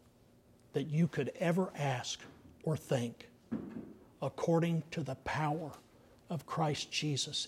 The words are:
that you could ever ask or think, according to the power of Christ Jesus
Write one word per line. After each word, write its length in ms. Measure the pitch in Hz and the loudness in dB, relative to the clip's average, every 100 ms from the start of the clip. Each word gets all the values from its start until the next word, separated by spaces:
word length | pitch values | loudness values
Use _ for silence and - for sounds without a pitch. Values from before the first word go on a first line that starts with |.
| - - - - - - - | -20 -20 -20 -20 -20 -20 -4
that 100 | 143 | -4
you 240 | 139 151 170 | 0 4 4
could 240 | 147 127 - | 2 -2 0
ever 320 | 170 175 185 - | 2 2 0 0
ask 440 | 143 127 - - - - - - | 0 0 -4 -8 -10 -18 -20 -6
or 120 | - 151 | -2 -2
think, 540 | - 135 120 - - - - - - - - - - - | 0 0 0 -4 -18 -20 -8 -8 -8 -10 -12 -16 -20 -4
according 600 | 139 - - 165 170 165 - | -4 0 4 6 6 2 0
to 100 | - | -4
the 140 | 135 135 | -4 -4
power 560 | - - 151 156 156 - - - - - - | -4 0 0 0 -4 -10 -18 -20 -20 -20 -6
of 160 | 170 - | -6 -4
Christ 460 | - 156 139 - | 0 2 0 -2
Jesus 560 | - 151 131 - - | -2 0 0 0 -4